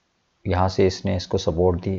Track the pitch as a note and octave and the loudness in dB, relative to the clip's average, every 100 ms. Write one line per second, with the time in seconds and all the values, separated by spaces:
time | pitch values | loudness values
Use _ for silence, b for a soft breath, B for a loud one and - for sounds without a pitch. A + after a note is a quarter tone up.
0 | _ _ _ _ - F2+ F#2+ - F#2+ - | _ _ _ _ -4 0 0 2 2 2
1 | G2 F2+ - - - D#2+ F2+ F2+ F#2+ | -4 -4 -2 -2 -2 2 2 2 -4